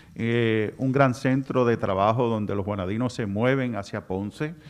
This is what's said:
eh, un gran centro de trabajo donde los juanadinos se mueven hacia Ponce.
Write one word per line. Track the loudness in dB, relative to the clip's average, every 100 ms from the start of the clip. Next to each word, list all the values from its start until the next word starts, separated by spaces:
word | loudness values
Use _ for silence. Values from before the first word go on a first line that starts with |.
| -14
eh, | -4 0 2 2 2 0 -2
un | 0
gran | 4 4
centro | 2 0 0 2 2
de | 4 2
trabajo | 0 2 2 2 2
donde | 0 -2
los | -4
juanadinos | -4 -4 -4 -2 -4
se | -4 -4
mueven | 0 2 2 -2
hacia | -6 -6 -8 -6
Ponce. | -4 -4 -6 -8 -8